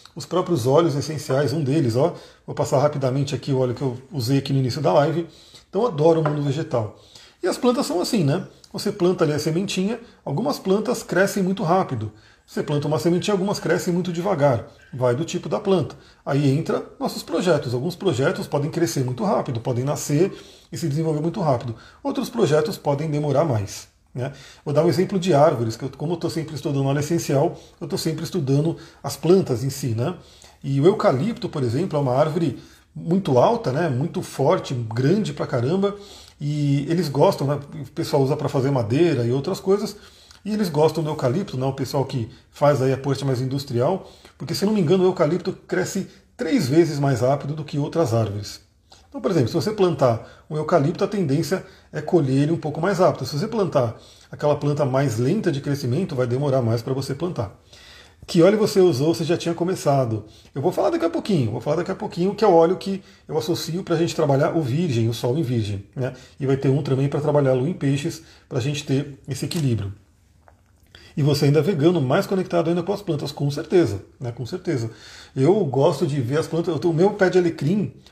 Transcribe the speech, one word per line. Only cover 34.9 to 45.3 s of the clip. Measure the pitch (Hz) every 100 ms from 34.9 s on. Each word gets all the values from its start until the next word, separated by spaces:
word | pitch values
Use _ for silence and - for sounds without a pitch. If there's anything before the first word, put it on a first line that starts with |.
| 113 135 208 147
pra | - 160
caramba. | 127 127 190 196 202 - - - _
E | 147 147 143 143 -
eles | 165 151
gostam, | 135 185 - 139
né? | 143 - -
O | 131
pessoal | - 110 147
usa | 135 151
pra | 135
fazer | 143 131
madeira | 139 104 135 175 127 117
e |
outras | 131 180 190
coisas. | 190 202 214 - - - - - 202
E |
eles | 214 185
gostam | 147 156 165
do | 151
eucalipto, | 147 131 165 196 131
né? | 135
O |
pessoal | - 131 143 127
que | 131 107 - _
faz | - 147 131
aí | 131
a | 127
parte | 139 135 139
mais | 127
industrial, | 131 139 143 120 143 190 - - - -
porque, | 139 151
se | 202
não |
me | 214
engano, | 147 190
o | 185
eucalipto | 180 147